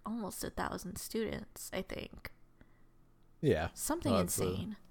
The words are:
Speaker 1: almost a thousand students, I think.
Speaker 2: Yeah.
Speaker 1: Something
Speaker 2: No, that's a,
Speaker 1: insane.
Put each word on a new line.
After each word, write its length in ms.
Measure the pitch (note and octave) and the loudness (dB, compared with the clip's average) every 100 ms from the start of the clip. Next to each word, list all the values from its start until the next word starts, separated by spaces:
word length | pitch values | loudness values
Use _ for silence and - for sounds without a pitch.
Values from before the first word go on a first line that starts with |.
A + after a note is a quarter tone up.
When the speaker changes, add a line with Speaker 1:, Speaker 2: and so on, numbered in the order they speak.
| G#3 | -6
Speaker 1:
almost 380 | A3+ F#3 - | -4 -4 -4
a 60 | - | -4
thousand 480 | - - F#3 F3+ - | -2 -2 -2 -6 -8
students, 720 | - A3+ A3 - - - - | -4 -2 -2 -4 -8 -12 -6
I 100 | F#3+ | -6
think. 480 | F#3+ - - - - - - - - - - - - - - - | -4 -6 -8 -10 -14 -14 -20 -20 -20 -20 -20 -20 -20 -20 -20 2
Speaker 2:
Yeah. 300 | D3 D#2+ E2 | 4 6 2
Speaker 1:
Something 380 | - - E4+ - | -2 -2 0 4
Speaker 2:
No, 60 | - | 4
that's 200 | F2+ - | 4 2
a, 40 | |
Speaker 1:
insane. 320 | F#2 F#2 G3 G#3+ - | 2 2 -2 -8 -14